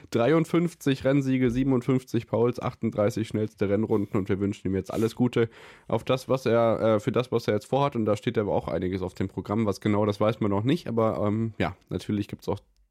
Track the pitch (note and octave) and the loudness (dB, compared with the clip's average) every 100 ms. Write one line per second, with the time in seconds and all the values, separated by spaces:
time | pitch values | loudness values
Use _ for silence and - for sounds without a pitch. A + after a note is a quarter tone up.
0 | - A2+ A#2+ D#3+ D#3+ E3+ E3+ - C#3 C3+ | -4 0 4 4 2 0 0 -2 -2 0
1 | C3 C#3+ C3+ C3 B2+ B2 C3+ B2+ C3 B2+ | 2 2 2 2 2 2 2 0 2 0
2 | - A#2+ - A2 A#2+ A#2 G#2+ - A2+ G#2 | 0 -4 -2 0 0 0 -6 -4 -4 0
3 | G#2 G2 A2 G#2+ G#2+ - G2+ G2+ A2 A2 | 0 0 -4 -4 -4 -2 0 0 2 0
4 | G2 G#2 F#2+ G2 G2+ G2 F#2+ F#2+ - - | 0 -2 -2 -2 -2 -2 -4 -4 -2 -2
5 | A2 - B2 A#2+ A2+ - - - - A2+ | -2 0 0 2 0 -4 -20 -20 -6 -4
6 | - B2+ - B2+ A2 A#2 A#2 G#2+ A2 G#2+ | -2 -4 -2 -2 2 2 2 2 2 2
7 | B2+ A2+ B2 A#2 - G#2 - C3 C#3+ A#2 | 0 -2 0 -2 0 -2 0 0 0 0
8 | G#2+ G2+ B2+ A2+ G2+ E2+ - F2 F#2 F#2+ | 0 0 0 -2 0 -2 -2 -4 -2 -4
9 | F2+ - F#2+ - - A#2 G#2+ F#2+ A2 G#2 | -6 -4 -6 -4 -4 0 0 0 0 2
10 | G#2 G2+ G#2+ A2+ G#2+ G2+ A#2 E3+ - A2+ | 0 2 0 0 0 0 0 -2 -2 0
11 | A2 D2+ G#2 G#2+ A2+ - E2+ - _ F#2+ | 0 0 0 0 -2 -2 -4 -4 _ -8
12 | - G#2 G2+ - - G#2 - _ _ | -4 -4 -4 -8 -6 -6 -8 _ _